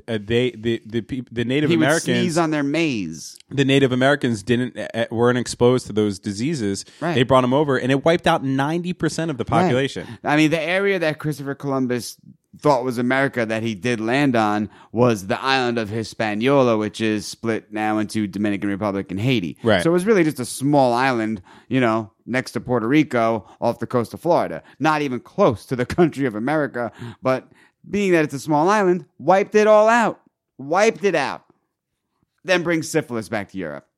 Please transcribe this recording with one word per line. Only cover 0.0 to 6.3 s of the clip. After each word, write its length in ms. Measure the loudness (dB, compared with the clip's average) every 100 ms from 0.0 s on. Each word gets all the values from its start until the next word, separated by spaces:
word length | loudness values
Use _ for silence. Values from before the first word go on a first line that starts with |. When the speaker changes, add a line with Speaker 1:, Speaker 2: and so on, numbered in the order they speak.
| -8
Speaker 1:
uh, 80 | -6
they, 300 | -2 0 0
the, 300 | -2 -4 -4 -4
the 140 | -8
peop-, 280 | -6 -8 -6
the 140 | -6 -2
Native 240 | 0 2
Speaker 2:
He 80 | 2
would 60 | 2
Speaker 1:
Americans 180 | 2 0 0
Speaker 2:
sneeze 180 | 0 0
on 140 | 0
their 120 | 0
maize. 720 | -2 0 0 -2 -6 -8 -16 -20 -6
Speaker 1:
the 140 | 0
Native 300 | 2 4 4
Americans 500 | 4 2 2 0 -2
didn't, 340 | 0 0 0 -6
uh, 280 | -8 -4 -4
weren't 260 | 2 2 2
exposed 480 | -2 2 4 4 0
to 80 |
those 240 | 0 0 -2
diseases. 640 | -6